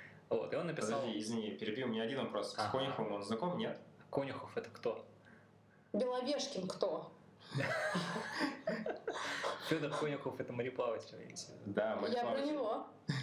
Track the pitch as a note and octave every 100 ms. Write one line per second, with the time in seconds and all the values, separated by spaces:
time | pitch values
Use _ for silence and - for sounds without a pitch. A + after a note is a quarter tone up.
0 | - - - A#2 - C#3 E3+ C#3+ A2 C#3
1 | B2 G#2 G#2+ A2+ G#2 - G#2+ A#2 B2 A2
2 | A2+ C3+ A2+ G#2+ - - G#2+ C3 C3+ -
3 | G#2 G2+ G2+ A2+ F3 A#3 A3 - - -
4 | - C#3 C#3 - - A#2+ - - A#2+ A2
5 | - - - - - - - - - G#3
6 | B3 B3+ C4 C#4+ - F#3 F#3 - G3 D#3+
7 | - - - - - C3+ C#3 - - -
8 | E3+ A3 - - C#4+ - - A3 - -
9 | - - - - - - - D#3 C#3+ D3
10 | D3+ C#3 C3 B2+ B2 A#2+ B2+ B2 B2 A2
11 | - A2+ A#2 - - - G#2 G2+ A2 -
12 | A3+ A#3+ A#3 - C#4+ D4 A3 C4+ - -
13 | - C3